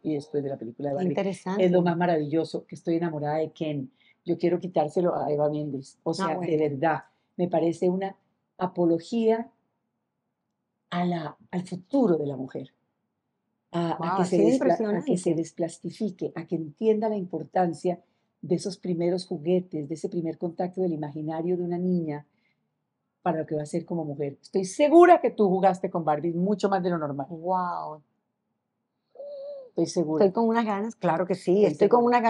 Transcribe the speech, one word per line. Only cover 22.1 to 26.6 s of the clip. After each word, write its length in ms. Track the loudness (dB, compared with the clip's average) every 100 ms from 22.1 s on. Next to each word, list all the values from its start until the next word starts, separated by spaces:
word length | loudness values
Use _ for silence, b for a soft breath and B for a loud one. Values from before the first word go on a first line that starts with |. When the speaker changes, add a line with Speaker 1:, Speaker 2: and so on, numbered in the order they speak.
| -6 -10 _ _ _ _ _ _ _ _ _
Speaker 1:
para 160 | -2 -2
lo 80 | -2
que 80 |
va 80 | -4
a 40 | -4
ser 180 | -6 -4
como 180 | -6
mujer. 320 | -6 -6 -6 -8
Estoy 220 | -6 -4
segura 560 | -2 2 6 8 10 8
que 100 | 4
tú 180 | 2 2
jugaste 420 | 4 4 2 -2
con 140 | -2
Barbie 280 | 0 0 0
mucho 360 | 0 0 2